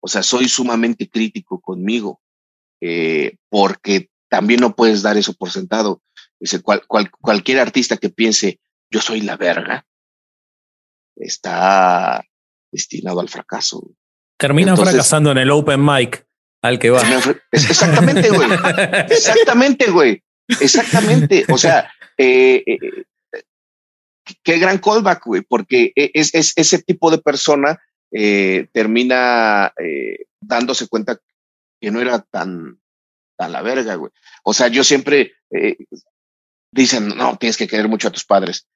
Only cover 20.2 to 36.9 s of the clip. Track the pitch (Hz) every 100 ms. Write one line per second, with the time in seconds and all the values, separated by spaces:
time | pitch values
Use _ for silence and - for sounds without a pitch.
20.2 | _ _ _ 240 135 294 - 170 214 156
21.2 | 147 185 - 131 160 156 - - - -
22.2 | 131 127 131 127 - 113 71 - - _
23.2 | _ - _ _ _ _ _ _ _ _
24.2 | - - - 165 185 190 196 214 196 170
25.2 | - 98 - 120 101 123 123 - 143 156
26.2 | 151 165 156 - 156 175 - 170 165 156
27.2 | 151 139 - 147 143 170 _ _ _ 110
28.2 | 104 101 95 95 - 113 107 113 127 127
29.2 | 123 120 110 104 98 - 85 71 57 50
30.2 | - _ 104 120 123 131 120 113 107 117
31.2 | _ _ _ _ _ _ 107 113 123 120
32.2 | - 95 87 87 78 - _ _ _ _
33.2 | _ _ 90 80 101 131 113 90 71 _
34.2 | _ - - 113 123 117 - 139 135 143
35.2 | 127 _ _ - 101 - - 90 _ _
36.2 | _ _ _ _ _ 131 127